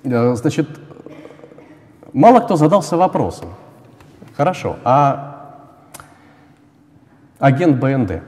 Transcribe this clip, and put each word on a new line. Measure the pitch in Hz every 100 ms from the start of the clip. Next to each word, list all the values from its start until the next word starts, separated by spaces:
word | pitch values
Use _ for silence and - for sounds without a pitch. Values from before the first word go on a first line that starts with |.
э, | 135 120 120
значит, | 120 147 - 151 - - - - - - - - - - - - _ -
мало | - 196 247
кто | 233 175
задался | 151 196 156 170
вопросом, | 180 180 101 - 87 90 - - - - - - - -
хорошо, | 180 180 - -
а | - 131 143 131 - - - - - - _ - - - _ _ _ _ _ _ _ _ _ _ _ _
агент | 139 131 175 131
Б | 135
Н | 135 110
Д | 82